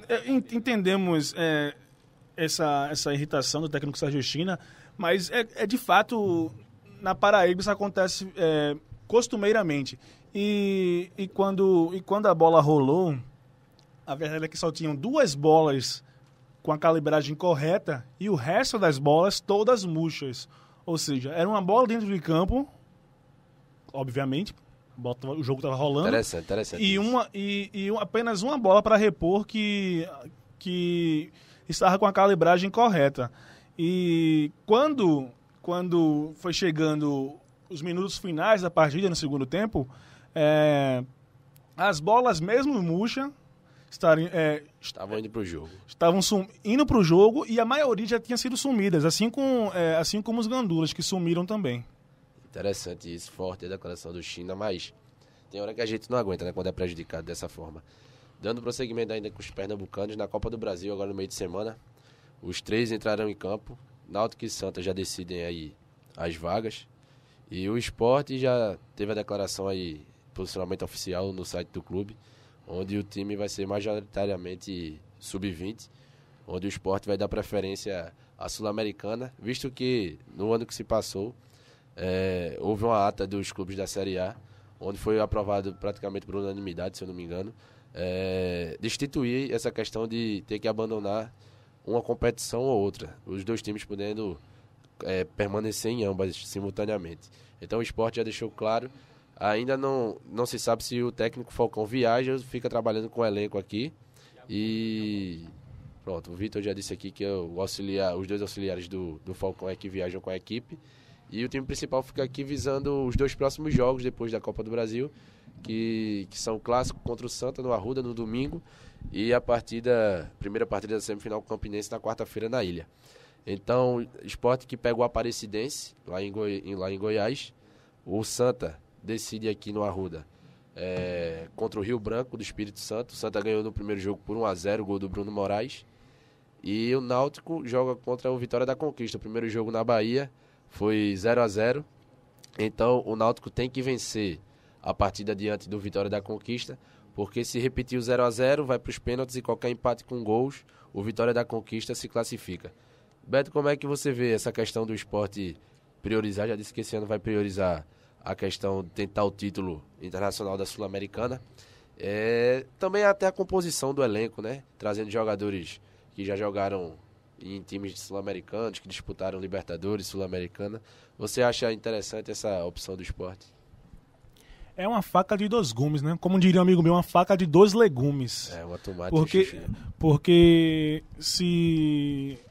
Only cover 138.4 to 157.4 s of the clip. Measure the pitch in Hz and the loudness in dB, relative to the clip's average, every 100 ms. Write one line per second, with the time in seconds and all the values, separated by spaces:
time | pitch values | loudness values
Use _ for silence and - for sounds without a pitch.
138.4 | 120 120 127 131 151 - 113 101 110 113 | -2 -2 0 -2 -4 -4 -8 -8 -6 -4
139.4 | 113 113 110 113 113 113 110 127 139 _ | -4 -4 -2 -2 2 4 4 0 -2 _
140.4 | _ _ _ - 107 107 104 95 107 120 | _ _ _ -2 2 4 2 2 2 4
141.4 | 113 101 113 139 151 _ _ _ _ _ | 4 2 2 0 -4 _ _ _ _ _
142.4 | - - 107 - 113 123 104 110 113 120 | -16 -4 -2 2 4 4 2 2 2 2
143.4 | 110 - 127 131 131 120 - 110 101 76 | -4 -4 -4 -2 -2 -2 -4 -2 -2 -4
144.4 | - _ _ _ - - 98 104 104 98 | -12 _ _ _ -6 0 0 0 -6 -2
145.4 | 104 104 90 104 98 101 101 101 98 107 | -2 -4 -6 -6 -4 -2 -2 -4 -6 -10
146.4 | - 120 - 127 _ - - - 101 120 | -6 -6 -8 -14 _ -20 -16 -8 -6 -4
147.4 | 113 123 127 127 127 127 117 123 123 113 | -4 -2 -2 -2 -4 -4 0 2 2 4
148.4 | 127 143 135 120 - - - 123 131 127 | 2 2 2 -2 -4 -8 -4 -4 -4 -6
149.4 | 120 113 120 117 123 120 - 123 107 113 | -4 -2 -2 0 0 -2 -4 -6 2 2
150.4 | 135 139 _ - - 98 107 110 117 120 | 2 -4 _ -20 -12 -6 -6 0 2 2
151.4 | 117 113 107 113 - 123 117 117 117 113 | 0 -4 -6 -8 -6 -8 -4 -4 -4 -6
152.4 | - 90 87 - _ _ _ _ - 135 | -8 -10 -12 -20 _ _ _ _ 0 0
153.4 | 139 151 143 143 143 143 147 123 123 107 | 2 0 0 0 -2 -2 -2 0 2 2
154.4 | 120 113 110 117 113 110 - 104 101 101 | 0 -2 -2 -2 -4 -6 -4 -2 -2 -4
155.4 | 92 76 _ _ _ _ 101 110 107 101 | -8 -8 _ _ _ _ -2 0 0 -2
156.4 | 110 104 107 - 110 110 104 107 113 104 | -2 -4 -6 -10 -6 -6 -4 -4 0 0